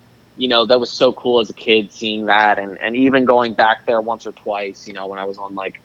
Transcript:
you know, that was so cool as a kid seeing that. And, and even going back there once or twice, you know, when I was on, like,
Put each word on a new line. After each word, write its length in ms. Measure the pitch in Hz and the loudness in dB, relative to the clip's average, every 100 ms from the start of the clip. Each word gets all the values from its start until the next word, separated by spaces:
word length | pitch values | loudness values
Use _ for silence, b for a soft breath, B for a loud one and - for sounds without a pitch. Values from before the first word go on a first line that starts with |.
| _ _ _ - | _ _ _ -8
you 100 | 127 | 0
know, 180 | 120 110 | 0 4
that 120 | 123 | 2
was 120 | 117 | 2
so 200 | - 131 | 0 0
cool 280 | - 123 120 | 0 0 0
as 100 | 110 | 0
a 40 | |
kid 380 | - - 110 101 | -6 0 0 0
seeing 360 | - 110 107 107 | -8 -6 -4 0
that. 320 | 104 107 101 | 2 4 2
And, 180 | 98 92 | -2 -6
and 180 | 110 120 | -4 2
even 300 | 135 135 127 | 4 4 4
going 300 | 123 120 107 | 4 2 2
back 320 | 113 110 - | 2 2 0
there 120 | 117 | 0
once 280 | 110 113 110 | 0 -6 -8
or 40 | |
twice, 540 | - 113 101 101 95 - | -12 -8 -6 -6 -10 -16
you 60 | |
know, 140 | 98 95 | -12 -10
when 100 | 98 | -8
I 80 | 98 | -8
was 140 | 98 | -8
on, 160 | 98 98 | -10 -8
like, 260 | 95 - | -10 -12